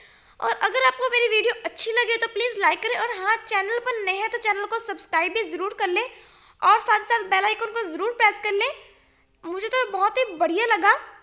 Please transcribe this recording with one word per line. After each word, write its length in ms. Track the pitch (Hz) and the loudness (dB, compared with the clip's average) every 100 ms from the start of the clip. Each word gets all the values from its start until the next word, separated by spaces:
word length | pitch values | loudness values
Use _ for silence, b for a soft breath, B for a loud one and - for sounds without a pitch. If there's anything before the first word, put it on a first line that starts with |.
| B B B B | B B B B
और 100 | 226 | -4
अगर 320 | - 427 494 | 0 0 2
आपको 260 | 523 508 508 | 2 2 0
मेरी 180 | 480 466 | 2 2
वीडियो 340 | 427 453 453 330 | 2 2 -2 -6
अच्छी 260 | - - | -4 -2
लगे 260 | 453 466 466 | 0 2 0
तो 100 | 453 | -2
प्लीज़ 320 | 392 480 427 | -2 -2 2
लाइक 220 | 370 349 | 0 2
करें 160 | 453 494 | -2 -2
और 100 | 466 403 | -2 -2
हाँ, 200 | 381 440 | -2 -2
चैनल 420 | - 415 392 480 | 0 -2 0 -4
पर 240 | 480 466 | -4 -4
नए 140 | 381 381 | -2 -2
हैं 120 | 370 | -2
तो 80 | 466 | -4
चैनल 280 | 440 392 403 | -2 -2 -2
को 140 | 453 | -4
सब्सक्राइब 540 | 440 381 - 330 359 | -4 -6 -4 -2 0
भी 100 | 415 | -2
ज़रूर 300 | 370 320 381 | -4 -4 -6
कर 140 | - 392 | -4 -2
लें 220 | 359 466 B B B B B | -2 -4 B B B B B
और 160 | - 440 | 4 4
साथ 200 | 440 427 | 4 2
ही 60 | 415 | 2
साथ 180 | 453 | 0
बेल 220 | 381 381 403 | 2 0 2
आइकन 200 | 415 427 | 0 -4
को 160 | 453 | -4
ज़रूर 280 | 392 311 415 | -6 -4 -4
प्रेस 280 | 480 427 - | 2 2 2
कर 80 | 427 | -2
लें। 360 | 202 523 - - b b b b _ 330 | -2 -2 -4 -16 b b b b _ -10
मुझे 220 | 370 440 | -6 -2
तो 240 | 508 480 | -2 0
बहुत 260 | 392 403 466 | 0 0 2
ही 80 | 508 | -2
बढ़िया 400 | 320 330 339 466 | 0 0 2 2
लगा। 340 | 415 392 508 - - | 4 4 4 0 -20